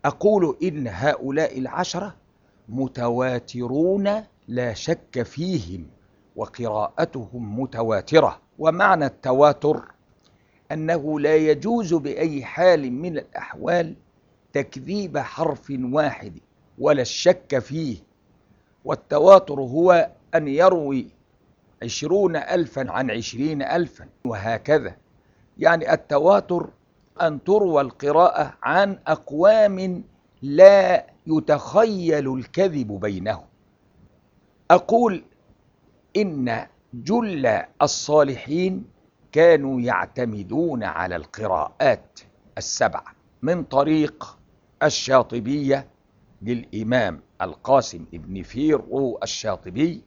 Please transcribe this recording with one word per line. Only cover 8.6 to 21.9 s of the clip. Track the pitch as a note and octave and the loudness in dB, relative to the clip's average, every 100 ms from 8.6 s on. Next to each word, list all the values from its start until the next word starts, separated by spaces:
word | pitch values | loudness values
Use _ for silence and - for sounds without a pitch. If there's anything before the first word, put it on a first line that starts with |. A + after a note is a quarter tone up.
| D#3 E3+ G3+ F3 C#3 | -2 2 2 4 0
التواتر | - C3 C3 D3 C#3 D3+ D3+ - _ _ _ _ _ _ _ _ | -4 -2 4 4 4 -2 -2 -6 _ _ _ _ _ _ _ _
أنه | D#3 D#3 E3+ C#3+ D3+ | -6 -2 -2 -2 -2
لا | C#3+ D#3 | 2 4
يجوز | D#3 D3 F3+ A#3 F3+ | 4 2 0 -2 0
بأي | E3+ C#3+ C3 E3 C#3+ | -2 -2 -4 -4 -4
حال | A#2+ - F3+ E3 C3+ | -8 2 4 4 0
من | B2 F3 D3+ | -6 -6 -8
الأحوال | - - - - D#3 F3 E3 - _ _ _ _ _ | -10 -14 -14 -8 -2 0 -2 -8 _ _ _ _ _
تكذيب | C#3 - C3+ C3+ G3+ F#3+ C#3+ | -6 -6 -12 -8 -6 -6 -8
حرف | - - D#3+ C3+ - C3+ | -8 -4 -4 -4 -8 -8
واحد | B2+ C#3 D3+ - G#2 D#2 _ _ _ - | -2 0 -2 -4 -16 -18 _ _ _ -4
ولا | C#3 D3 | 0 2
الشك | A#2+ - F3 F3+ _ C3+ | 0 2 2 2 _ -4
فيه، | - D#3 D3+ G2+ _ _ _ _ _ _ _ _ | -4 -8 -6 -8 _ _ _ _ _ _ _ _
والتواتر | C3 D3+ _ D3+ E3+ F#3+ F#3 C#3 | -8 -8 _ 4 10 10 8 -6
هو | B2+ C#3+ F3+ F3 D#3 - _ | -4 2 6 6 4 -6 _
أن | E3 D3+ | -2 0
يروي | C#3 F#3 F3+ C#3+ C3+ - _ _ _ _ _ _ _ | 4 4 4 -2 -4 -6 _ _ _ _ _ _ _
عشرون | A#2 | -12